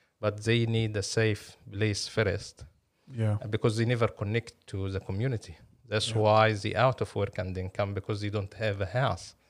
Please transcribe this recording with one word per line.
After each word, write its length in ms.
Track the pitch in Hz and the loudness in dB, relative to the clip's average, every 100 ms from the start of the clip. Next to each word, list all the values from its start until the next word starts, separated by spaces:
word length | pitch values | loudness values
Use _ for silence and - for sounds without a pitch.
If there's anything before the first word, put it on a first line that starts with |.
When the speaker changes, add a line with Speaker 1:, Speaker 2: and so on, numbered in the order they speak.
| _ _ | _ _
Speaker 1:
But 240 | 104 104 | -2 -2
they 220 | 110 117 117 | 2 2 4
need 320 | 113 113 104 | 2 0 -2
a 60 | |
safe 540 | 95 - 110 104 - - - | -2 2 2 2 -6 -20 -10
place 360 | 101 107 101 - | -2 0 0 -2
first. 580 | - 107 - - - - _ _ _ - 127 | 0 0 0 -6 -16 -20 _ _ _ -12 -2
Speaker 2:
Yeah. 220 | 107 104 | 0 0
Speaker 1:
Uh, 80 | 110 | -2
because 300 | 107 123 110 | 0 0 2
they 80 | 113 | 2
never 220 | 123 113 | 2 0
connect 580 | - 101 113 - - - | 0 -2 -2 -4 -12 -10
to 220 | 98 95 | -6 -4
the 100 | 95 | -6
community. 560 | - 95 123 117 - 80 - _ - | -6 -4 -2 -4 -8 -18 -20 _ -4
That's 220 | 107 104 | -2 0
Speaker 2:
Yeah. 80 | 110 | 2
Speaker 1:
why 360 | 107 107 110 | 6 8 6
they 200 | 107 107 | 4 -2
out 280 | 92 127 127 | 2 2 2
of 140 | 107 - | -4 -2
work 220 | 98 - | -4 -2
and 180 | 92 92 | -4 -4
income, 380 | 92 - 101 | -6 -4 -4
because 260 | 101 - 104 | -4 -4 -4
they 100 | 107 | -4
don't 220 | 104 95 - | -4 -6 -4
have 260 | 110 101 | -4 -2
a 60 | 95 | -2
house. 480 | 123 131 95 - - _ | 0 0 -2 -8 -20 _